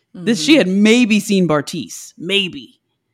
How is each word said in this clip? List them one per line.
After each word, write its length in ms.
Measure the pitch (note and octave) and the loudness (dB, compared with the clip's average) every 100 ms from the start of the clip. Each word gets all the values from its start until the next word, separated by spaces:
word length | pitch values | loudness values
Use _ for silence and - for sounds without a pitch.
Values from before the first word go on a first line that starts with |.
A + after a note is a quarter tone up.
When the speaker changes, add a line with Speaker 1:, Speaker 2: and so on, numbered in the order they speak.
| _ | _
Speaker 1:
This, 280 | F3+ F3 G#3+ | -8 -4 -2
she 100 | D#3 | 2
Speaker 2:
Mm-hmm. 40 | D4+ | 2
Speaker 1:
had 100 | F#3 | 2
maybe 520 | F#3+ G#3+ A#3+ A#3 G#3+ | 2 4 4 4 0
seen 280 | F#3+ G3 E3+ | 0 0 2
Bartise, 680 | D3+ C#3 E3+ F#2 - - - | 0 -4 -8 -12 -14 -20 -14
maybe, 640 | D#3+ G3+ F#3 C#3+ A2+ _ _ _ _ | -4 -4 -4 -8 -18 _ _ _ _